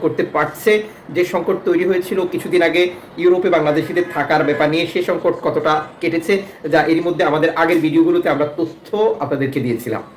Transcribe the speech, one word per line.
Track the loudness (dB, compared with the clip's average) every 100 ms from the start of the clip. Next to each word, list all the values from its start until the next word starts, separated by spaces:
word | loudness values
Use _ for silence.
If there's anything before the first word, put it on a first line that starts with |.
করতে | -2 -2 -2
পারছে, | -2 -2 -2 0 0 0 -14 -6 -2
যে | -2
সংকট | -2 -2 -2 0
তৈরি | 0 2
হয়েছিল | 0 -2 -4 -4
কিছুদিন | -4 -2 2 2
আগে | 2 0 -2 -14 0
ইউরোপে | 2 4 2 2
বাংলাদেশিদের | 2 0 0 -2 -2
থাকার | -2 0 2 2
ব্যাপার | 2 2
নিয়ে, | 0 -2
সে | -2 -2
সংকট | 0 -2 -2 -2
কতটা | 0 0 0 -4 -6
কেটেছে, | -4 -2 0 -2 -2 -10 0
যা | 2 2
এর | 2 0
মধ্যে | 0 0
আমাদের | 2 0 2
আগের | 2 2
ভিডিওগুলোতে | 2 4 4 4 2
আমরা | 0 -2 -2
তথ্য | -6 -8 -6 0 0 0
আপনাদেরকে | -4 -2 -2 -2
দিয়েছিলাম। | -2 -2 -4 -8 -8